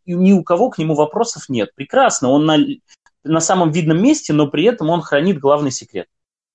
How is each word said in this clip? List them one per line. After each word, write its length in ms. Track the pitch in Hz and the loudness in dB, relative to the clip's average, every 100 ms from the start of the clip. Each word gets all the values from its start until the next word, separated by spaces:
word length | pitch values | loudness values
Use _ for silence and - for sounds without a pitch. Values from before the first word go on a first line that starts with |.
и 80 | - | -8
ни 200 | 175 185 | 0 4
у 100 | 196 | 4
кого 260 | 160 175 254 | 2 0 0
к 80 | - | -2
нему 180 | 156 | -2
вопросов 540 | 151 151 208 226 - - | 0 0 -2 -4 -6 -6
нет. 260 | 123 101 | -4 -4
Прекрасно, 540 | - 139 247 240 - 123 | -8 -4 2 2 2 2
он 160 | 139 | 2
на, 140 | 156 151 143 - _ _ _ _ | 4 2 0 -6 _ _ _ _
на 160 | 143 160 | -4 -2
самом 300 | 160 175 165 | 0 0 0
видном 320 | 160 160 160 | 0 0 2
месте, 320 | 247 302 - | 2 0 0
но 140 | 151 143 | 0 0
при 160 | 151 | 0
этом 260 | 208 240 156 | 0 0 -2
он 100 | 170 | -2
хранит 380 | - 143 180 160 | -2 0 0 0
главный 320 | 139 147 143 | 0 0 -2
секрет. 380 | - - 95 - _ _ _ _ | -6 -10 -14 -14 _ _ _ _